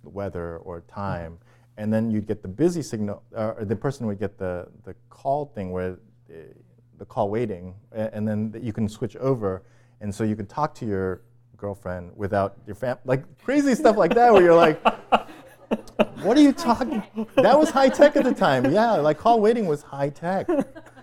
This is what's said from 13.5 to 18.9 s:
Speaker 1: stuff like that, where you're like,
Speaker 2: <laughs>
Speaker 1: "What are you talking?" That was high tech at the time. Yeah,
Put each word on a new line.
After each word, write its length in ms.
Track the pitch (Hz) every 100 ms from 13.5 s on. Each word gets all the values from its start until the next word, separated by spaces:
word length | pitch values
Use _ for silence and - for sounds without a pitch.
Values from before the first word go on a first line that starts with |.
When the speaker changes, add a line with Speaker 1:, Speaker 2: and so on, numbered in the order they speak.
| 294 277
Speaker 1:
stuff 240 | 240 254 208
like 160 | 170
that, 180 | 233 240
where 100 | 202
you're 120 | 175
like, 260 | 170 160 156
Speaker 2:
<laughs> 1400 | 226 - - - - - - - - 220 - - - -
Speaker 1:
"What 140 | 185 269
are 40 |
you 100 | 285
talking?" 500 | - 240 226 254 233 - 214 214 -
That 220 | 214 285
was 120 | 311
high 180 | 269 269
tech 280 | 269 294 294
at 80 |
the 100 | 262
time. 380 | - 180 131 131
Yeah, 200 | 190 233